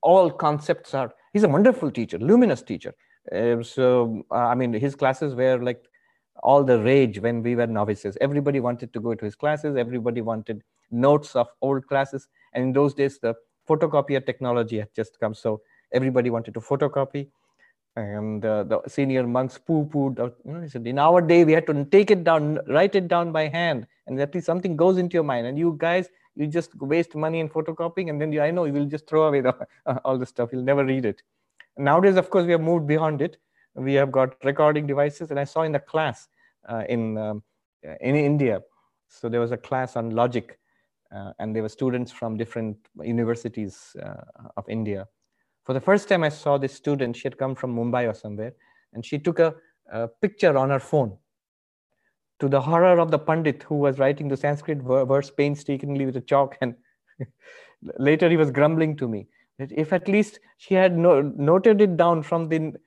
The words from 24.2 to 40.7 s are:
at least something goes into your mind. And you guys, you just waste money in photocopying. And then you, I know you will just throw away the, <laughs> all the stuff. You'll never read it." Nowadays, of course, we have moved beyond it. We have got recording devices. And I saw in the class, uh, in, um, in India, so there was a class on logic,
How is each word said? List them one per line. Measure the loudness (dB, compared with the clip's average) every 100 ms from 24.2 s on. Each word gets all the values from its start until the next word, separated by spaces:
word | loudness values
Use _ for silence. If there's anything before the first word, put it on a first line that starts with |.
at | -4
least | -4 -2
something | -2 -2 2
goes | 4 4
into | 0
your | 0
mind. | 0 -2 -4
And | -2
you | -2 0
guys, | 0 -2 -4 _ _
you | -8 -4
just | -4 -6 -10
waste | -2 0 0
money | -4 -4 -4
in | -4
photocopying. | -6 -6 -6 -6 -6 -6
And | -4
then | -4
you, | -2
I | 0
know | 0 -2
you |
will | -2
just | -4 -6 _
throw | 2 2
away | 2
the, | 0 -2 -8 _ -6
<laughs> | -6
all | -2 -4
the | -4
stuff. | -6 -6
You'll | -4
never | 0 0
read | 2 0 -2
it." | -6 _ _ _ _ _ -4
Nowadays, | 2 4 4 4
of | 2
course, | 0
we | 2
have | 2
moved | 2 0 0
beyond | 0 0 -2
it. | -4 -6 _ _ _ -8
We | 0
have | 2 2
got | 2 0 -2
recording | -6 2 2 2 -2
devices. | -2 -2 -4 -8
And | -6
I |
saw | -4 -4
in | -2
the | -4
class, | -4 -4 -4 -6 _ _ _ _ -10
uh, | -8 -4
in, | -4 -4 -6
um, | -6 -8 _ _ _ _ -18 -8
in | -2 0
India, | 2 0 0 -2 -8 _ _ _ _
so | _ -6
there | -4
was | -4
a | -6
class | -6 -6 -4 -6
on | -6
logic, | -2 0 -2 -8 -20 _